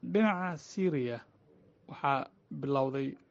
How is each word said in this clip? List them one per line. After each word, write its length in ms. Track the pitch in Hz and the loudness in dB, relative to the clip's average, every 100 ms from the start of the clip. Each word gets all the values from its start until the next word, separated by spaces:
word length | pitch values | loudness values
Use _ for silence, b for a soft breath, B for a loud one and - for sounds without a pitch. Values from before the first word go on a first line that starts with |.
dhinaca 540 | - 190 214 180 185 160 | -2 4 4 2 -2 -6
Syria 600 | - - 185 147 123 117 - _ _ - - _ - | -8 0 0 2 0 -4 -10 _ _ -20 -20 _ -18
waxaa 400 | - 143 135 - _ - | -2 2 2 0 _ -14
bilowday 560 | 147 139 139 135 135 135 - _ | -8 0 2 2 0 -4 -6 _